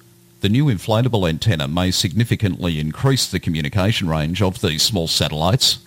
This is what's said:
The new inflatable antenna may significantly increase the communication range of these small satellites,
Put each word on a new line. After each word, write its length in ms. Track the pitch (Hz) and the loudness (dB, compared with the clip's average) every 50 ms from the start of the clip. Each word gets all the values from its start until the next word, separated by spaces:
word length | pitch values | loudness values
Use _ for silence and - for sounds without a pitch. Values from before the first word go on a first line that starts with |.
| _ _ - _ _ _ _ _ | _ _ -20 _ _ _ _ _
The 80 | - 98 | 0 2
new 180 | 107 131 156 | 2 4 4
inflatable 640 | 147 110 85 - - 110 110 123 123 113 104 92 82 | 2 2 0 0 0 2 2 2 2 2 2 2 0
antenna 400 | 80 76 - 123 95 76 71 67 | 0 0 0 0 0 0 -2 -2
may 240 | 78 87 92 92 92 | -2 0 0 0 0
significantly 880 | - - 92 73 104 120 - 104 - 110 95 85 - - 87 82 76 | 0 -2 -2 0 -2 0 0 0 0 0 -2 -2 -2 -2 -2 -2 -2
increase 480 | 76 78 76 - 131 135 135 120 - - | -2 -4 -4 -2 0 0 2 2 0 -2
the 100 | - 87 | -4 -4
communication 680 | - - 82 80 73 71 - 104 92 104 113 - 104 80 | -4 -4 -4 -4 -4 -2 -2 0 2 2 0 0 0 -2
range 340 | 78 78 76 78 90 92 104 | 0 0 0 -2 -2 0 0
of 180 | 92 90 - | -2 0 -2
these 220 | - 87 78 78 - | -2 -2 0 0 0
small 240 | - 110 87 82 | 0 0 0 -2
satellites, 720 | 80 - - - 76 76 76 80 90 113 127 - - - - - | 0 0 0 0 0 0 0 2 2 2 4 2 0 0 -2 -2